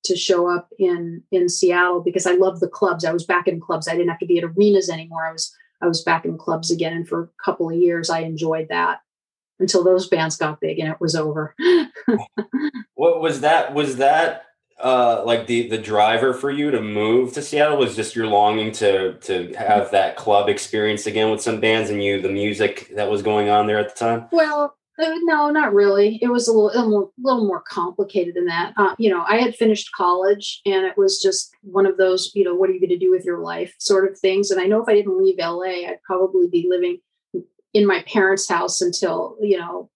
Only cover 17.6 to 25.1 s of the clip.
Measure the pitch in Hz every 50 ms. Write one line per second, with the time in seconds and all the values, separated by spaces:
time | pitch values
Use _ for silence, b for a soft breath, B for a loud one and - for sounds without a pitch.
17.6 | 147 151 147 139 131 117 - 110 107 - - 117 110 110 104 101 104 104 107 110
18.6 | 107 110 107 - 107 101 98 95 95 92 - - - - 98 90 87 87 - -
19.6 | 110 101 104 104 98 - - 98 95 - - - - 110 104 101 101 104 101 101
20.6 | - - - 107 104 107 107 104 - 110 104 110 110 110 110 107 - 117 110 107
21.6 | 131 110 110 113 107 101 104 101 101 101 101 95 92 95 98 101 101 107 104 98
22.6 | 107 98 - - - - - 104 104 98 104 101 98 110 107 104 104 104 104 104
23.6 | 104 107 104 107 104 104 - - 117 117 117 117 117 - - 330 311 302 294 294
24.6 | 294 285 _ _ _ _ _ - 320 320